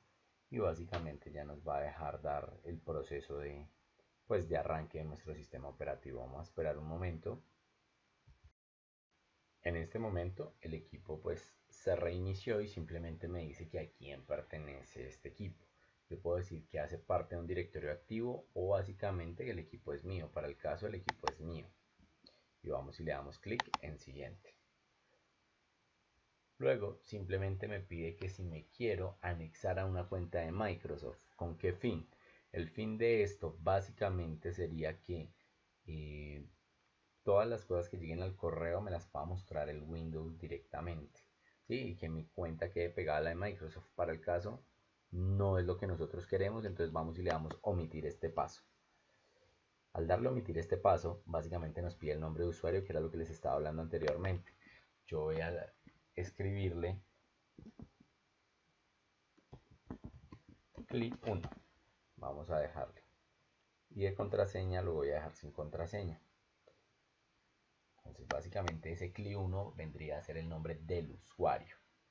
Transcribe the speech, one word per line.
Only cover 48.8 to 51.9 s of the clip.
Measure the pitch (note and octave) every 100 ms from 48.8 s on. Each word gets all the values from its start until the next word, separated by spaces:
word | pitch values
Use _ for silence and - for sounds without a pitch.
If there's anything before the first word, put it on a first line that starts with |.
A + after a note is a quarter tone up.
| _ _ _ _ _ _ _ _ _ _ _
Al | E2+ E2+
darle | F2+ B2+
omitir | B2 F#2 E2
este | E2 -
paso, | G2 E2+ E2+ F2 -
básicamente | E2 D#2+ F2 D#2 E2
nos | F2